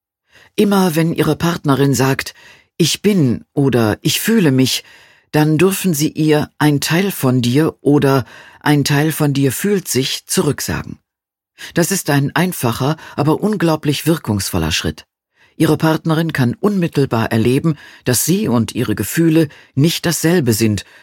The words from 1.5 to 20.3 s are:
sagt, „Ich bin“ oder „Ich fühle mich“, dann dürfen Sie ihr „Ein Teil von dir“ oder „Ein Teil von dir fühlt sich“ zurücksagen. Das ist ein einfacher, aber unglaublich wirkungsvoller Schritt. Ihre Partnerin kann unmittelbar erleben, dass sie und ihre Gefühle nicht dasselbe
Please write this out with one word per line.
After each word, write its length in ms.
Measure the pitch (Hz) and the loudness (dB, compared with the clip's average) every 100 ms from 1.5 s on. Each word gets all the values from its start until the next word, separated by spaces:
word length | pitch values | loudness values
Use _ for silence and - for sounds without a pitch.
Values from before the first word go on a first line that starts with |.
| 170 147 131 139 | -2 0 2 2
sagt, 400 | 127 135 135 - - - - _ - | 2 2 0 -6 -12 -20 -20 _ -2
„Ich 240 | 160 - | -2 0
bin“ 440 | 202 196 131 107 - | 0 2 2 0 -6
oder 440 | - 135 123 110 - | -2 0 2 0 0
„Ich 180 | - - | -2 -4
fühle 300 | - 226 160 | 0 2 2
mich“, 340 | 131 131 - - - - _ _ | 2 0 -2 -8 -20 -20 _ _
dann 260 | 151 151 156 | 0 2 2
dürfen 380 | 185 190 190 | 2 0 -2
Sie 140 | 143 156 | -2 -2
ihr 420 | - 156 147 - - | 0 2 2 0 -2
„Ein 220 | 151 143 | 0 2
Teil 300 | - 165 196 | 0 0 -2
von 300 | - 131 127 | -2 0 0
dir“ 340 | 120 135 160 - | 2 2 0 0
oder 440 | - 147 143 135 - - - - | 2 2 4 2 -2 -12 -20 -6
„Ein 240 | - 147 | 0 2
Teil 280 | 139 143 156 | 2 0 0
von 200 | 151 151 | 0 -2
dir 200 | 139 139 | 0 0
fühlt 360 | - 202 202 - | 0 -2 -2 -2
sich“ 380 | 123 - - - | -4 -4 -6 -6
zurücksagen. 720 | - 151 - - 78 - - _ _ _ _ _ _ - | -2 -2 -2 -4 -8 -8 -16 _ _ _ _ _ _ -8
Das 160 | - 170 | -2 -2
ist 180 | 196 - | -2 -2
ein 280 | 143 139 143 | 0 0 -2
einfacher, 600 | 180 - 120 110 131 160 - - | -4 -2 -4 -2 -2 -4 -8 -2
aber 240 | 143 151 | 0 0
unglaublich 640 | 208 208 165 156 147 139 151 | 0 0 0 -2 -2 -4 -2
wirkungsvoller 640 | 165 - 104 - 92 80 | -2 -2 -4 -2 -4 -2
Schritt. 360 | - 85 - - _ _ _ _ - | -4 -6 -8 -16 _ _ _ _ -2
Ihre 200 | 160 151 | 0 2
Partnerin 560 | 160 156 165 156 165 | 0 0 0 -2 -2
kann 220 | 143 120 | 0 -2
unmittelbar 800 | - 214 196 170 - 135 113 113 | 0 -2 -2 -2 0 0 0 0
erleben, 440 | 113 117 135 165 147 - - | 0 2 0 0 -4 -8 -10
dass 200 | - 123 | -4 -2
sie 220 | - 196 214 | 0 -2 0
und 300 | 120 107 - | -2 -2 -4
ihre 180 | 117 | -4
Gefühle 540 | 104 104 - 165 160 151 - - | -4 -4 0 2 2 0 -4 -8
nicht 320 | - 160 - 170 | 0 0 0 -4
dasselbe 460 | 160 156 | -2 0